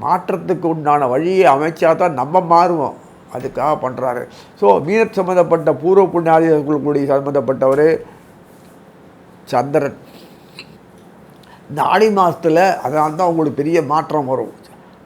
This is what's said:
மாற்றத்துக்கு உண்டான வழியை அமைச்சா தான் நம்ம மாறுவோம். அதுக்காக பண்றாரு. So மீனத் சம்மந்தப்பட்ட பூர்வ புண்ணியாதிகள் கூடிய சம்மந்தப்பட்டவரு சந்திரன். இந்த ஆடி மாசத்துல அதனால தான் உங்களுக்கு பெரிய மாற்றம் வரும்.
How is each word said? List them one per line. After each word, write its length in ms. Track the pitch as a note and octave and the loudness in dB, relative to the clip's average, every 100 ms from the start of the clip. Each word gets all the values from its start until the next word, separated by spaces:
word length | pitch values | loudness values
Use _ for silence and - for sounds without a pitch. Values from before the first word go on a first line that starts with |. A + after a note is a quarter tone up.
மாற்றத்துக்கு 640 | A2+ F3+ - F3+ E3+ F3 E3 | -4 -4 -4 -6 -4 -4 -4
உண்டான 420 | D#3+ D3 D3 C3 | -2 0 0 0
வழியை 460 | B2+ E3+ F#3+ F3 | -2 0 2 4
அமைச்சா 420 | C#3 D#3 D#3+ E3 D#3+ | 4 0 0 0 2
தான் 180 | F3+ | 0
நம்ம 260 | C3+ C3+ F3+ | -2 -2 0
மாறுவோம். 540 | E3+ E3+ F3 E3+ C3 - - - - B2+ | 4 4 4 0 -4 -8 -20 -20 -16 -12
அதுக்காக 400 | B2+ B2 C#3+ D3 | -10 -4 -2 -2
பண்றாரு. 420 | B2 B2 C3 B2 A#2+ - - - | -4 -6 -6 -6 -10 -16 -20 0
So 240 | G3+ F#3 D3 | 2 2 2
மீனத் 260 | A3 A3 | 0 0
சம்மந்தப்பட்ட 600 | G3 F3+ F3+ E3 E3 D#3 | -2 0 2 2 2 0
பூர்வ 320 | C3 D#3+ F#3+ F3+ | 0 2 4 4
புண்ணியாதிகள் 760 | F3 E3 D#3+ E3 D3+ C#3+ D3 | 2 2 4 4 2 0 -2
கூடிய 320 | C#3+ D3 C#3 | 0 -2 0
சம்மந்தப்பட்டவரு 840 | C#3 C#3 C#3 B2+ C3+ C3 C#3 D#3+ D#3+ - - - - - - - - - - - - - - - | 0 0 -2 -2 0 2 4 2 0 -6 -20 -20 -20 -20 -20 -20 -20 -20 -20 -20 -20 -20 -20 -4
சந்திரன். 520 | B2+ C3+ D3 C#3 - - - - - - - - - - - - - - - - - - | -2 0 -2 -2 -8 -20 -20 -20 -20 -20 -20 -20 -20 -20 -20 -20 -20 -20 -20 -20 -20 -12
இந்த 120 | D3 | -4
ஆடி 260 | C3+ F3+ A3 | 0 2 2
மாசத்துல 680 | G3 F3 C#3 E3 D#3+ F#3+ D#3+ | 2 0 0 0 2 2 0
அதனால 360 | B2+ D3+ D3+ | -4 -2 -2
தான் 140 | D#3 F3+ | -2 -2
உங்களுக்கு 360 | E3 D3+ A#2 | 0 -2 -2
பெரிய 180 | D3 E3 | -2 0
மாற்றம் 440 | C#3 D#3 D3+ D#3 C3 | 0 -2 -2 -4 -2
வரும். 380 | B2+ G#2 - - - - - | -4 -6 -12 -20 -20 -20 -20